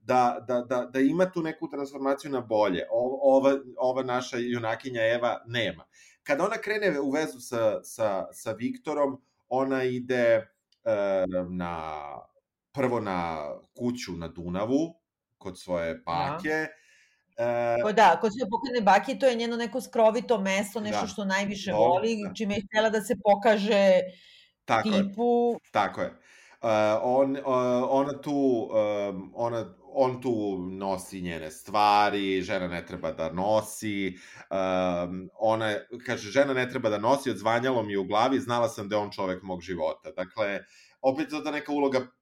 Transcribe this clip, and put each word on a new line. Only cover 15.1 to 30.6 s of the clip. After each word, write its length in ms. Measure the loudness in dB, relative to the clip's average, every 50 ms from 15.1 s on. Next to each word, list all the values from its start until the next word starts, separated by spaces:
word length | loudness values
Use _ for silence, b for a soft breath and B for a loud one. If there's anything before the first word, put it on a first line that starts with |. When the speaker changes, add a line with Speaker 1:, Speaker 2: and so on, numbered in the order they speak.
| _ _ _ _ _ _
Speaker 1:
kod 220 | -14 -14 -14 -14
svoje 340 | -8 -6 -4 -4 -2 -4 -6
Speaker 2:
Da. 80 | -8 _
Speaker 1:
bake, 600 | -4 -4 -2 -2 -4 -6 -6 -4 -2 -2 -2 -4 -6 b b b b b b b b b b b _ _ -4
e 440 | -2 -2 0 0 0 0 0 0 0
Speaker 2:
Ko-, 80 | 2
da, 260 | 4 6 8 8 6 6
kod 120 | 0 -2
svoje 180 | -2 -2 -6 -4
pokojne 300 | -4 -6 -4 -2 -2 2
bake, 380 | 4 6 6 6 4 0 -4 2
to 80 | 2
je 80 | 2 2
njeno 220 | 2 -2 -4 -2
neko 240 | -4 -4 -4 -4 -8
skrovito 600 | -8 -4 2 6 6 6 6 4 0 0 0 2
mesto, 400 | 2 0 0 0 -2 -2 -6 -6
nešto 200 | -4 -2 -2 -2
Speaker 1:
Da. 40 | -2
Speaker 2:
što 180 | -4 -4 -6 -2
najviše 460 | 0 0 0 0 -2 -4 -6 -4 -2
Speaker 1:
Da, 60 | 2
Speaker 2:
voli, 400 | 4 6 6 4 4 2 0 -2 -2 -4 -8
Speaker 1:
da. 60 | -6
Speaker 2:
čime 200 | -6 -4 -2 -2
je 80 | -4 -4 -2
htela 200 | 0 2 2 4
da 100 | 2 0
se 140 | 0 -2 -4 2 4
pokaže 760 | 4 4 6 6 4 4 4 4 4 4 6 8 8 8 6 4 B B B B B B B B B B _ _
Speaker 1:
Tako 240 | 2 2 2 2 2
je. 140 | 2 2
Speaker 2:
tipu. 540 | 0 0 -2 -2 0 2 2 4 2 2 0 -4 _ _
Speaker 1:
Tako 280 | 0 0 0 0 0 -4
je. 60 | -6 -6 -6 b b b b b b b b b
E, 60 | 0 2 2 4 4 4 2 2
on, 340 | 2 2 4 4 2 2 0
e, 60 | -4 -2 0 0 2 2 2 2 2 2 2
ona 320 | 2 0 0 0 -4 -8
tu, 500 | -6 -4 0 2 4 4 2 2 0 0 0
e, 380 | 0 2 2 0 -2 -2 -4 -6 -8 -10 -12 -8
ona, 400 | -4 -4 -2 -2 -4 -6 -8 -14 _ _ -8 0
on 260 | 2 2 2 2 -2
tu 360 | -2 -2 0 0 0 -2 -2
nosi 600 | -4